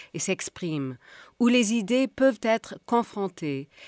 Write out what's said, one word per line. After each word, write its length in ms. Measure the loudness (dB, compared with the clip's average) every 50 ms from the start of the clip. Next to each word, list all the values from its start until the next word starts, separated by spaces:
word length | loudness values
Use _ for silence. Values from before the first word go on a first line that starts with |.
| -20 -12 -8
et 60 | -6
s'exprime, 800 | -4 -4 -2 -2 -2 -2 -2 -6 -6 -4 -4 -4 -4 -6 -8 -10 _ -20 -20 -20 -20 -20 _ _
où 80 | 2 4
les 260 | 4 4 4 2 0
idées 340 | -2 0 0 2 2 2 0
peuvent 320 | 0 2 2 2 2 2
être 380 | 0 0 0 0 -2 -8 -16 -18 -4
confrontées 840 | 0 0 0 0 0 -4 -6 -6 -6 -6 -6 -6 -6 -4 -6 -8 -10 _ -20 -20